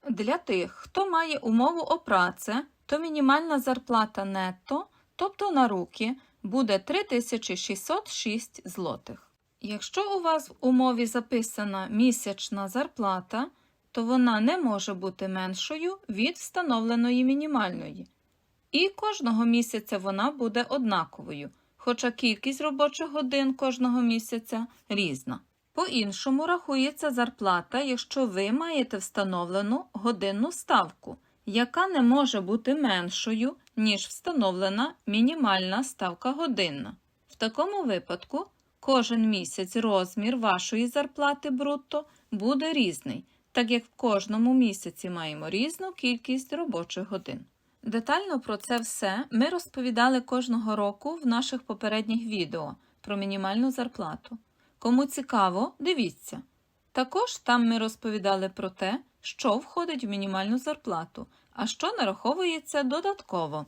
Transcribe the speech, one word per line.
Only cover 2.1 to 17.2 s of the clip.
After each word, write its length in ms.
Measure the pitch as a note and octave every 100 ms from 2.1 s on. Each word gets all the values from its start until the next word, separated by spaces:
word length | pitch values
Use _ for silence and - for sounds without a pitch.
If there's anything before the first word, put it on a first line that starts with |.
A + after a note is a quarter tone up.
| G3+ F3+ - - A3+ D4+ _ _
то 140 | D4
мінімальна 600 | E4 D4+ C4+ C#4+ E4 D4
зарплата 640 | C4+ C4 - A#3 A3 - G3
нетто, 600 | G3 F#3 F#3 - C#4 G4 _ _ _
тобто 360 | F#4+ G4 G4+
на 160 | D#4 B3
руки, 480 | G3 F3 - A3 C4 _ _
буде 360 | G#3 A#3 B3 G3
три 240 | F#3+ E4+
тисячі 540 | G4+ B3 A#3 A#3 - F#3
шістсот 500 | - F#3+ - A#3+ G#4+
шість 540 | - - G#3+ - - -
злотих. 600 | F3+ E3+ A#2+ - - _ _ _ _
Якщо 560 | G3+ G#3 - - G4+ G4
у 40 |
вас 280 | E4+ D#4 -
в 40 | -
умові 440 | B3+ B3+ B3+ A#3+ A#3
записана 840 | B3 A#3 B3 A3+ - G3+ G3 F#3
місячна 800 | G#3+ B3 A#3 - G3 - G3+ G3
зарплата, 800 | G#3+ D4+ - G3+ F#3 F#3 A3 D4 _ _ _ _
то 120 | -
вона 360 | A3+ B3+ B3 A3
не 180 | A3 F#4
може 360 | C#4+ G3+ G3
бути 340 | F#3+ F#3+ F#3 F#3+
меншою 720 | F#3+ F#3 F#3 - D#4 E4+ F#4+ -
від 280 | G3 A#3+ F4
встановленої 840 | - - F4 A#3+ A3+ A#3 A#3+ B3